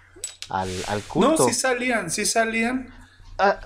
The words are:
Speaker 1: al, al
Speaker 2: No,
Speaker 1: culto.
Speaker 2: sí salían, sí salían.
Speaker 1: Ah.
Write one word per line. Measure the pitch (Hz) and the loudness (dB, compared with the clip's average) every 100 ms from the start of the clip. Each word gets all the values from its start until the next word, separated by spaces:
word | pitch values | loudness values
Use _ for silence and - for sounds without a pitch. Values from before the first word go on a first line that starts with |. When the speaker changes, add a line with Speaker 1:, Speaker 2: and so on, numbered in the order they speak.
| _ - - - - | _ -14 -14 -14 -6
Speaker 1:
al, | 95 92 92 92 | -4 -4 -4 -4
al | 107 | -4
Speaker 2:
No, | - | -2
Speaker 1:
culto. | 156 247 320 123 | 2 4 6 4
Speaker 2:
sí | |
salían, | 233 262 247 254 226 170 | 2 0 0 0 -2 -2
sí | 214 208 | -4 0
salían. | 233 226 226 233 262 254 - - - - - | 2 0 0 0 -2 -6 -16 -20 -20 -14 0
Speaker 1:
Ah. | 196 - | 2 2